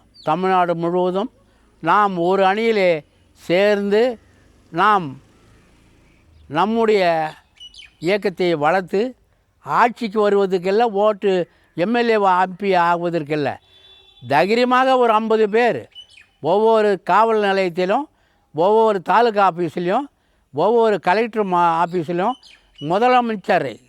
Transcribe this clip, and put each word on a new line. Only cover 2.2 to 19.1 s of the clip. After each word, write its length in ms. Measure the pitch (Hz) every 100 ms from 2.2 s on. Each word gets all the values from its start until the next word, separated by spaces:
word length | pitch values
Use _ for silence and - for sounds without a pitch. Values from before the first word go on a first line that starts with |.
| 170
ஒரு 140 | 196 190
அணியிலே 400 | 208 226 220 185 156 - _ _ _
சேர்ந்து, 640 | - 175 202 208 202 208 247 220 _ _ _ _ _
நாம் 340 | 165 202 208 151 131 - _ _ _ _ _ _ _ _ _ _ _ -
நம்முடைய 520 | 143 196 226 220 208 175 165 156 - _ _ - - - _ 160
இயக்கத்தை 420 | 208 202 175 180 160
வளர்த்து, 360 | 147 185 175 196 247 - _ _ _ _ 135
ஆட்சிக்கு 520 | 160 240 - 226 214
வருவதற்கெல்லாம் 760 | 202 202 196 190 185 202 240 196
ஓட்டு, 280 | 214 208 202 185 170 _ _ -
எம் 200 | 185 240
எல் 120 | 240
ஏ 40 | 220 196 180
எம் 140 | 185 180
பி 100 | 202 180
ஆகுவதற்கல்ல, 640 | 170 175 170 165 143 151 135 104 _ _ - - _ _
தைரியமாக 720 | 120 143 180 233 247 254 262 262
ஒரு 100 | 240 220
ஐம்பது 280 | 220 220 214
பேர் 260 | 220 240 143 - - - - _ _ 143
ஒவ்வொரு 380 | 196 220 226 208 190 -
காவல் 320 | 185 226 220 202
நிலையத்திலும், 600 | 196 185 170 185 233 294 _ _ _ _
ஒவ்வொரு 440 | 143 185 220 220 202
தாலுகா 360 | 165